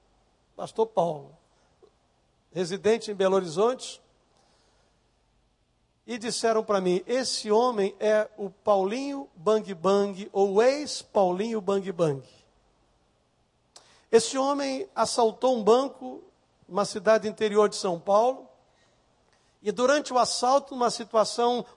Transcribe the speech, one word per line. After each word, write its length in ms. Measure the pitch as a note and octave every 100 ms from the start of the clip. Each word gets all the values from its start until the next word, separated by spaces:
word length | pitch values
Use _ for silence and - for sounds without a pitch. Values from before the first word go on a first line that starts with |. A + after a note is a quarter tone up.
| _ _ _ _ _
Pastor 340 | - E3+ - A3
Paulo, 460 | F#3+ E3+ D3+ C#3 _ _ _ _ _ _ _ _ _ _ _ _
residente 580 | E3 F3 F#3+ F#3+ A3+ A3+
em 40 |
Belo 220 | G3 F#3+ F#3+
Horizonte, 680 | F3+ D#3 A#3 B3+ - - _ _ _ _ _ _ _ _ _ _ _ _ _ _ _ _ _ _ _ _ -
e 120 | A#3
disseram 440 | A3+ - A3+ A3
pra 200 | G#3+ G3
mim, 200 | F#3 F3+ G#3
"Esse 440 | B3+ A#3+ - G#3+
homem 460 | G#3+ B3 G#3+ G3 -
é 300 | G#3+ G#3+ G#3+ -
o 140 | G3
Paulinho 760 | - G#3+ G3+ F#3+ B3 C#4 C#4 C#4
Bang 380 | - E3 A3 G3
Bang, 560 | F3 F#3+ G3+ G3+ F#3 G3+
ou 280 | G3 G3 G3
ex-Paulinho 1000 | B3 C#4+ C#4+ - - G#3+ F#3 F3+ A3+ A3
Bang 280 | F#3 G3 F#3+
Bang." 300 | E3+ D#3+ C3+ - _ _ _ _ _ _ _ _ _ _ _ _ _ _ - _ _ -
Esse 240 | A3+ A3+ C4+
homem 500 | C4+ C#4+ C#4 C4+ -
assaltou 640 | - A3+ - A3+ G#3+ B3+ A#3+
um 60 |
banco 600 | G3+ A#3+ C4+ - B3+ C#4+ - _ _ _ -
numa 180 | F3+
cidade 420 | G3 G#3+ G#3 A3 G#3
interior 400 | - G#3+ G#3 G#3
de 100 | -
São 220 | G3 E3+
Paulo, 480 | G3 G3+ A#3+ C4 - _ _ _ _ _ _ _ _ _ _ _
e 100 | G3+
durante 400 | F#3 B3+ D4 C#4+
o 60 | B3+
assalto, 560 | A3 - B3+ C#4 C#4
numa 160 | C4 A#3
situação 760 | - A3 A3 G3+ - A#3+ B3 -